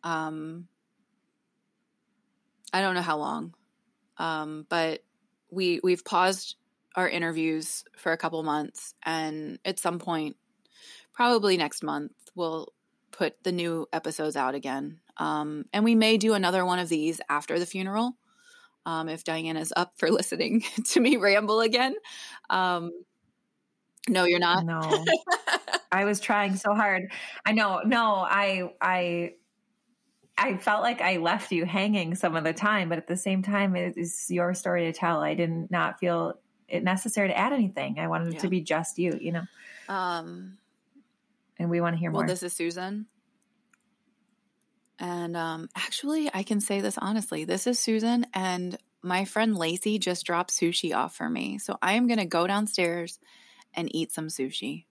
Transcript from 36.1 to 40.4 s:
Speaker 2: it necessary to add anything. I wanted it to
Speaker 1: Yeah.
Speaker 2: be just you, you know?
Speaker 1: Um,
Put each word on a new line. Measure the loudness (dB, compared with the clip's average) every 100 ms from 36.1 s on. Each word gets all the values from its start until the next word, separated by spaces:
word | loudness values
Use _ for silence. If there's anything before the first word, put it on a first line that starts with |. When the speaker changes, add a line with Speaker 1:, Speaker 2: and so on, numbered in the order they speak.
| 0 -2 -6 _ _ _
Speaker 2:
it | -2
necessary | 0 0 -2 0 0
to | 2
add | 0
anything. | 2 0 0 -6 -4
I | -2
wanted | -2 -2
it | -2
to | 0
Speaker 1:
Yeah. |
Speaker 2:
be | -2
just | 0 -2 -2 -2
you, | -2 -2
you | -4
know? | -6 -8 -16 -20 -20 -8
Speaker 1:
Um, | -4 -2 -4 -8 -14